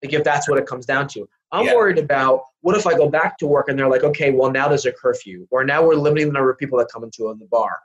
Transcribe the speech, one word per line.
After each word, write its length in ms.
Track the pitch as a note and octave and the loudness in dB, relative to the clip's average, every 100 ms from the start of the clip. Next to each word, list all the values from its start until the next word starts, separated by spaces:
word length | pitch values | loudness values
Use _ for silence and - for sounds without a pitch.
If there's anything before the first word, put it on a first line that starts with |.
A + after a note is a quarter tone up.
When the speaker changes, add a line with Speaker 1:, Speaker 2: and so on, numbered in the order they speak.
Speaker 1:
Like, 80 | C#3 | -4
if 100 | D3 D3+ | -2 0
that's 240 | C#3+ - | -2 0
what 80 | C#3 | -2
it 60 | C3+ | -2
comes 180 | B2+ B2+ | -10 -6
down 220 | C3+ C#3+ | -4 -4
to. 200 | - G2 _ _ | -8 -16 _ _
I'm 120 | E3+ A3+ | -4 2
Speaker 2:
Yeah. 80 | A#3+ | 2
Speaker 1:
worried 220 | G#3 E3 | 2 0
about, 440 | D3 C#3 C3 C3 - _ | 0 0 2 0 -2 _
what 140 | E3+ G3+ | 0 0
if 100 | F3+ | 0
I 60 | E3 | 2
go 120 | D3 | 2
back 300 | D3+ E3+ - | 2 -2 -4
to 100 | D3+ | 0
work 220 | C#3+ - | 0 0
and 100 | C3+ | 0
they're 80 | C3+ | 2
like, 140 | C3 | 2
"Okay, 280 | D3 D3 C#3+ | 0 0 0
well, 200 | C3 C3 | 2 2
now 160 | C3 C#3+ | 0 0
there's 180 | C#3+ B2+ | 0 -2
a 60 | |
curfew," 560 | - B2+ A#2 G2+ F2+ F2+ | -2 -2 -2 -6 -18 -4
or, 120 | B2+ | -2
"Now 220 | C3 D3 E3 | 0 2 4
we're 100 | D#3 | 4
limiting 320 | D3 D3+ D3+ | 2 2 0
the 60 | |
number 160 | C#3+ C3 | 2 0
of 80 | B2+ | 0
people 200 | C3+ B2+ | -2 -2
that 100 | A#2 | -2
come 120 | A#2 A2+ | -4 -16
into 280 | A2 A2 A2 | -8 -8 -8
the 60 | G#2 | -4
bar" 340 | A#2 G#2+ F2 | -2 -2 -6